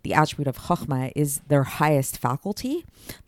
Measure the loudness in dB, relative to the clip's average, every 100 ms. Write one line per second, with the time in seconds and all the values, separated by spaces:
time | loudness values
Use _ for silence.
0 | 0 2 2 0 -4 -4 -2 -2 -2 -4
1 | -2 -2 -2 -2 2 2 2 2 4 4
2 | 2 -2 -2 -2 -4 -6 -4 -6 -8 _
3 | -20 -12